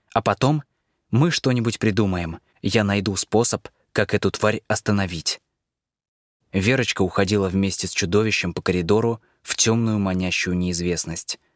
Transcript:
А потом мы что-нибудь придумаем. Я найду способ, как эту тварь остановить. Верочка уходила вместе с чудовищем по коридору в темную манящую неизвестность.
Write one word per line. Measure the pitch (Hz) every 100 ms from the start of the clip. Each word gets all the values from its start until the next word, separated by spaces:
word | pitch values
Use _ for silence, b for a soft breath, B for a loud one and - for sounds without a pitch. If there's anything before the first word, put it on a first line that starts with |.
| _
А | 117
потом | 110 98 131 151 - _ _ _ _
мы | 113 165
что-нибудь | - 131 123 113 -
придумаем. | 110 101 101 90 85 80 _ _
Я | 101 110
найду | 101 101 98 95
способ, | - 107 120 - - _ _
как | - 104
эту | 101 98
тварь | - 107 107 -
остановить. | 107 - 101 92 85 - - _ _ _ _ _ _ _ _ _ _ _
Верочка | 98 98 131 113 -
уходила | 92 - 95 104 95
вместе | 95 98 - 92
с |
чудовищем | - 87 104 110 - 90
по | -
коридору | - 90 82 104 117 113 _ _
в | - -
темную | 110 113 113 107
манящую | 98 92 92 - 92 90
неизвестность. | 90 87 87 82 80 82 - - _